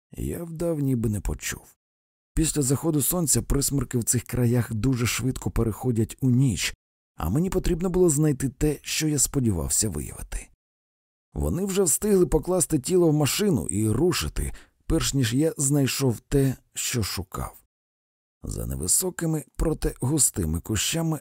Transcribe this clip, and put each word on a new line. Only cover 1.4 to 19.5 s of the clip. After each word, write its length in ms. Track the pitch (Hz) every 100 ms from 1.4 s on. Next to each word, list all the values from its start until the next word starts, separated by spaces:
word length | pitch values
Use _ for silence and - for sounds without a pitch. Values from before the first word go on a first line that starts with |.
| - - - _ _ _ _ _ _
Після 280 | - 156 151
заходу 400 | 131 139 165 151
сонця 400 | 127 180 165 117
присмерки 560 | - 143 135 139 135 123
в 60 |
цих 200 | 110 120
краях 500 | - 120 120 123 117
дуже 320 | 113 127 127 120
швидко 440 | - 123 - 107
переходять 640 | - 113 101 127 113 107 -
у 100 | 131
ніч, 440 | 123 135 87 - - _ _ _ -
а 140 | 78
мені 200 | 120 185
потрібно 400 | 185 - 170 185
було 200 | 175 175
знайти 380 | 143 156 131 135
те, 300 | - 151 139
що 260 | - - 156
я 100 | 151
сподівався 680 | - 143 117 87 67 - 110
виявити. 600 | 76 62 - - - - _ _ _ _ _ _ _ _
Вони 320 | 151 147 160
вже 180 | 196 185
встигли 440 | 180 - 214 196 175
покласти 520 | 160 170 180 160 156
тіло 300 | 127 180 170
в 60 |
машину 520 | 151 147 - 208 131 69
і 240 | 98 110
рушити, 600 | 110 175 139 73 - 71 - - _ -
перш 240 | 160 117
ніж 200 | 135 120
я 200 | 123 160 156
знайшов 640 | 139 147 127 - 135 107
те, 360 | - 143 135 123 _
що 280 | - - 123
шукав. 540 | 98 - 87 - 62 - _ _ _ _ _ _ _ _
За 240 | - 50 57
невисокими, 800 | 65 90 - 185 175 165 156 -